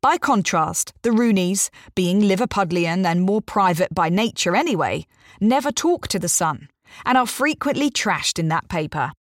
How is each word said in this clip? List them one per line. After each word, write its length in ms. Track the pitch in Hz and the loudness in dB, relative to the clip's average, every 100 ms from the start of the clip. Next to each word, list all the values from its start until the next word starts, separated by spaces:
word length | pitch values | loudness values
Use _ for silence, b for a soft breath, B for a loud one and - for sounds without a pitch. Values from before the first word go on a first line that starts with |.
By 160 | 240 330 | 2 0
contrast, 720 | - 233 - 180 156 165 - _ | 2 2 2 0 -2 -4 -8 _
the 80 | 233 | 0
Rooneys, 600 | 226 233 202 180 190 - B B | 2 4 2 2 -2 -4 B B
being 260 | - 175 190 | -2 0 2
Liverpudlian 840 | 208 190 247 - 185 175 170 175 185 | 2 2 0 -2 0 0 0 0 0
and 160 | 170 | 2
more 180 | 185 214 | 2 0
private 540 | - 214 190 170 185 | -2 0 2 2 0
by 140 | 160 165 | 0 0
nature 440 | 175 233 - - | 2 -2 -2 0
anyway, 520 | 190 330 190 131 120 160 b b b | 0 0 0 -2 -4 -8 b b b
never 320 | 208 262 285 | 2 2 0
talk 360 | 254 330 349 - | -2 0 0 -2
to 100 | 190 | -4
The 100 | 170 | -2
Sun 400 | - 165 147 147 _ B B - | 0 -2 -4 -12 _ B B 0
and 100 | 254 | 2
are 100 | 233 | 2
frequently 640 | - 294 302 285 285 294 | 0 -2 0 -2 0 -2
trashed 480 | - 220 165 - - | -2 -2 -2 -4 -2
in 100 | 165 | -2
that 200 | 160 - | -2 -4
paper. 440 | 180 156 151 139 - | -6 -4 -4 -6 -8